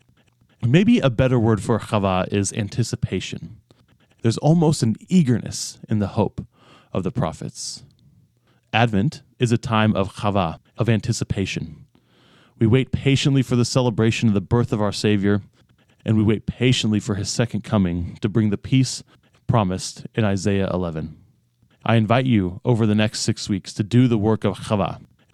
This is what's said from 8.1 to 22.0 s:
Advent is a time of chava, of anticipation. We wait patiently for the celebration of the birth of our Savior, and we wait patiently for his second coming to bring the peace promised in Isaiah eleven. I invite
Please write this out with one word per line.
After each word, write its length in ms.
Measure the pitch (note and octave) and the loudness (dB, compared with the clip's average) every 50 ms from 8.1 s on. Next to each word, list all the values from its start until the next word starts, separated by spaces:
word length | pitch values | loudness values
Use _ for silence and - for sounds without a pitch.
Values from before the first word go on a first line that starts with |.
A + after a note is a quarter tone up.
| _ _ _ _ _ _ _ _ _ _ _ - | _ _ _ _ _ _ _ _ _ _ _ -4
Advent 500 | - A2 A#2+ A#2 G#2+ F#2+ A2 D#3 - - _ _ _ - | 0 2 2 2 2 0 0 0 -4 -6 _ _ _ -2
is 140 | B2+ A2+ | 0 0
a 60 | A#2+ - | 0 -2
time 360 | - A#2+ A2+ G#2+ G#2+ G#2+ F2+ | 0 0 0 2 2 2 2
of 220 | F#2+ F#2+ G2 - | 0 -2 -4 -6
chava, 420 | - A2 G#2 F#2+ G2+ F2 D#2+ D#2 - _ _ _ | -4 -4 0 0 0 0 -2 -4 -10 _ _ _
of 120 | - A2 A#2 | -2 0 0
anticipation. 1000 | A2+ G2+ - - G#2 - - - - G2+ F#2+ - - - - - - - - _ _ _ _ _ _ _ _ _ _ _ _ _ _ - | 0 0 0 -4 -4 -4 -4 -4 -2 -4 -4 -4 -4 -8 -10 -10 -14 -20 -20 _ _ _ _ _ _ _ _ _ _ _ _ _ _ 0
We 80 | A#2 | 2
wait 240 | G#2+ B2 C3 B2+ - | 4 4 2 2 0
patiently 520 | - - - C#3 C3+ - - D3 C#3 C3+ | -4 -2 2 2 2 2 2 2 2 2
for 120 | B2 - B2+ | 2 2 0
the 100 | A#2+ A#2 | 0 0
celebration 640 | - - C3+ B2 B2 F#2+ A2 A2 A2+ G#2+ - A#2+ A2 | 2 0 0 0 0 0 2 0 0 2 2 0 2
of 60 | G2 | 2
the 60 | G2+ | 0
birth 320 | E2+ - A#2+ A#2+ A#2 - | 0 0 0 0 0 0
of 100 | A#2+ G#2 | -2 -2
our 100 | G#2 G2+ | -2 -4
Savior, 500 | - - - G#2+ G#2+ G2 G2 G2+ G#2 G2+ - - _ _ _ _ _ _ _ _ _ _ - | -4 -2 0 2 2 2 2 2 0 0 -2 -8 _ _ _ _ _ _ _ _ _ _ -2
and 120 | G#2+ A2 | 0 0
we 80 | G#2+ G#2 | 2 2
wait 220 | A2 G#2+ - - | 2 0 0 -4
patiently 540 | - - - A#2+ C3 B2 - - G#2+ G#2 G2+ | -10 -4 0 2 2 2 2 0 0 0 0
for 140 | - A2 G2+ | 0 -2 -4
his 140 | G2 F#2+ - | -4 -4 -4
second 340 | - - A#2 - - G2+ | -2 -2 -2 -2 -4 -8
coming 540 | - - A2+ G#2 F#2 F2 E2+ F2+ F2+ - - - | -6 -2 0 0 2 0 0 -4 -6 -8 -8 -6
to 60 | - G2+ | -6 -2
bring 220 | F2 A#2 G#2+ G#2+ | 0 0 0 0
the 80 | G2+ - | -2 -4
peace 440 | - - C3+ C3 B2+ - - - - _ _ _ _ _ _ _ _ | -4 0 2 2 2 0 -4 -12 -14 _ _ _ _ _ _ _ _
promised 600 | - - A2 G2+ F2+ F#2 F#2 - - - - - - - | 0 0 2 2 0 -2 -4 -6 -10 -14 -14 -20 -8 -4
in 100 | A#2 A2 | -2 0
Isaiah 440 | G2 G2 F#2+ E2+ G#2 G2 G2 F#2+ - | 0 0 0 -2 -2 0 0 -2 -2
eleven. 440 | - F#2 F2+ E2+ D#2 D#2 D#2 D#2+ D#2 - _ _ _ _ _ _ _ _ _ _ _ _ - | -2 -4 -4 -4 -6 -8 -10 -10 -12 -18 _ _ _ _ _ _ _ _ _ _ _ _ -2
I 120 | A2+ A2+ | 0 2
invite 300 | A2+ | 2